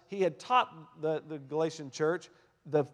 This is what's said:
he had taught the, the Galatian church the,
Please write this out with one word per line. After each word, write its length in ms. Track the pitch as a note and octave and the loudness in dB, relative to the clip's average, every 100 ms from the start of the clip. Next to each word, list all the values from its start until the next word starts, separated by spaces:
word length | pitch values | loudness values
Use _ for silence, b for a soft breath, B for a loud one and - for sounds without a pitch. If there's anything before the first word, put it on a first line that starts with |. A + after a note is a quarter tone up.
| - | -10
he 140 | G3 | 0
had 180 | F#3 - | 0 0
taught 340 | - B3 - D#3+ D3+ D#3+ | 2 2 2 -4 -20 -4
the, 200 | D#3 D#3 D#3 | -2 -2 -4
the 100 | D3+ | -12
Galatian 540 | C3+ D3+ D#3+ D#3+ C#3+ | -6 0 0 -2 -10
church 380 | - D#3 F3 - b b b - | -2 0 0 -4 b b b 0
the, 200 | D3 C3+ | 0 0